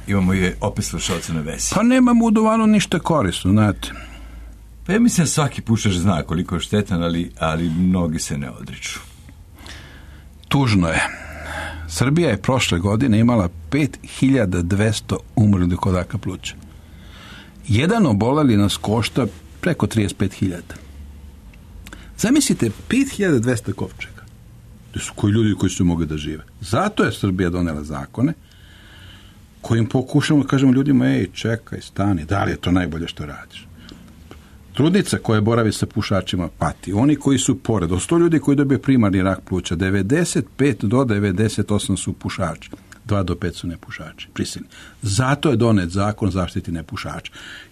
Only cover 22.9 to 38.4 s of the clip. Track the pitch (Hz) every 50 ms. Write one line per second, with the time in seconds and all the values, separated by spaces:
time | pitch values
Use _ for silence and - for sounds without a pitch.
22.9 | - 247 277 269 - - 202 185 151 120 107 123 127 113 - - 101 - 101 92
23.9 | - - - - - - - - - - - - - - - - - - - -
24.9 | - - - - - - - 104 101 113 113 107 98 87 - 92 - - 95 87
25.9 | 85 82 82 73 78 76 76 76 78 80 - - - - - - 98 139 185 208
26.9 | 208 - 208 139 107 - - 101 92 92 95 87 87 90 87 85 78 73 76 76
27.9 | 76 69 69 - - - 240 277 - - - - - - - - - - - -
28.9 | - - - - - - - - - - - - - - - - 117 117 113 107
29.9 | - 131 127 - - 147 135 - 160 147 131 - - 135 135 135 123 131 139 151
30.9 | 139 123 127 135 135 127 104 90 - - - 110 113 110 - - - 95 - -
31.9 | - - 98 104 98 82 76 78 101 98 98 - 80 76 - 95 90 92 90 82
32.9 | 78 80 82 82 - - 76 73 69 - - - - - - - - - - -
33.9 | - - - - - - - - - - - - - - - - - - 139 165
34.9 | 180 202 180 - - 98 - - 110 107 104 110 117 117 113 107 101 - - -
35.9 | - 110 104 - 104 95 90 - - 92 87 85 - - - 78 73 - - -
36.9 | 95 104 127 147 151 143 - 143 139 123 - - 127 - - - 113 101 85 80
37.9 | 92 92 - - 165 170 170 170 165 147